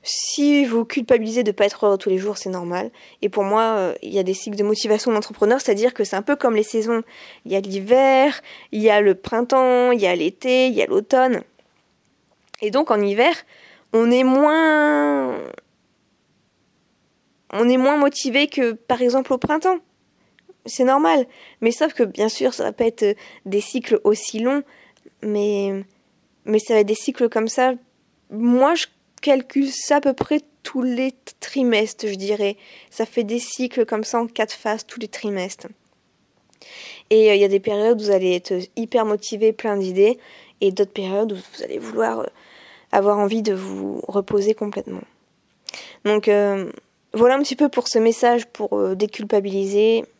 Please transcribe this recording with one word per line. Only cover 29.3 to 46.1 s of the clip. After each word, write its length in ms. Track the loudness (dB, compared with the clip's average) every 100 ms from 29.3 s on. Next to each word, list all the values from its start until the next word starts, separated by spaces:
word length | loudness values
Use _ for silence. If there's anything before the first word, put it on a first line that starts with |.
| 2 2 -2 -2
ça 260 | -4 0 2
à 40 |
peu 140 | 2
près 260 | -2 -2 -2 _ _
tous 200 | -10 -4
les 300 | -2 -2 -4
t-, 220 | -6 -20 -18
trimestres, 680 | -8 -2 2 2 0 -4 -8
je 60 |
dirais. 420 | -6 -4 -2 -2 -4 -16 -20 -20
Ça 140 | -8
fait 180 | -4 -4
des 160 | -2 -4
cycles 460 | -6 -6 -4 -2
comme 180 | -2 -2
ça 160 | -2 -4
en 80 | -4
quatre 280 | -4 -6
phases 320 | -4 -6 -6 -8
tous 120 | -14
les 100 | -14
trimestres. 600 | -10 -8 -6 -8 -12 -20 -20 _ _ _ _ _ _ _ _ -20 -20 -20 -20 _
Et, 200 | 6 6
euh, 40 |
il 60 | 6
y 40 |
a 40 | 4
des 120 | 2
périodes 400 | 0 0 2 2
où 40 |
vous 60 | 2
allez 240 | 2 2
être 200 | 0 -2 -6 -6 -10
hyper 280 | -2 0
motivé, 480 | 0 -2 -4 0 0
plein 240 | 0 -4 -4
d'idées, 420 | -2 2 2 2 -8 -20 -20 _
et 100 | -2
d'autres 200 | 0 -4
périodes 400 | -2 -4 -2 -2
où 40 | -6
vous 260 | -14 -14
allez 160 | -10 -10
vouloir, 420 | -8 -2 -2 -2
euh, 60 | -8 _ -20 -20 -20 -20 _
avoir 260 | 2 2 2
envie 240 | 0 -2
de 100 | -2
vous 480 | -4 -6 -8 -8 -8 -4
reposer 460 | -4 -2 -2 0
complètement. 480 | -2 -4 -8 -10 -14 -16 _ _ _ _ _ -20 -20 -20 -6
Donc, 200 | 0